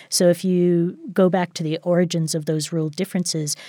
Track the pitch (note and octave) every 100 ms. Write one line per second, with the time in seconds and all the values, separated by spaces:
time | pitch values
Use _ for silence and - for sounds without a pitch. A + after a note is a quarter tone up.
0 | - - F3 F3 F#3 F3+ F3 F3 F3 C#4+
1 | E4 F#3 F#3 F3+ F3 - D#3+ D#3+ - F3
2 | F3 E3+ D#3 E3 D3+ D#3 D3+ E3 D#3 D3+
3 | F#3+ F#3 F3 D#3+ D3+ -